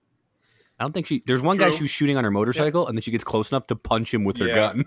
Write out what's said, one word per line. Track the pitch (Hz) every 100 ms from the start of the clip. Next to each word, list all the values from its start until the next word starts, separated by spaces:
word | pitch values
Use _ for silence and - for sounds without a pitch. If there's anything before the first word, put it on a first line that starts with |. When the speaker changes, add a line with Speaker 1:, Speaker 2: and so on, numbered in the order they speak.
| _ _ _ _ _ _ _ -
Speaker 1:
I |
don't | 131
think | 175 160
she, | 139 -
there's | 127
one | 151 190
guy | 185
Speaker 2:
True. | 156
Speaker 1:
she | 147
was |
shooting | - 143 139
on | 110
her |
motorcycle, | 101 110 127 151 170
Speaker 3:
Yeah. | -
Speaker 1:
and | 113
then |
she | 113
gets | 110
close | - 110 110
enough | 135 -
to | 110
punch | - 113 113
him | 113 98
with | 107
her | 120
Speaker 2:
Yeah. | 113
Speaker 1:
gun. | 107 -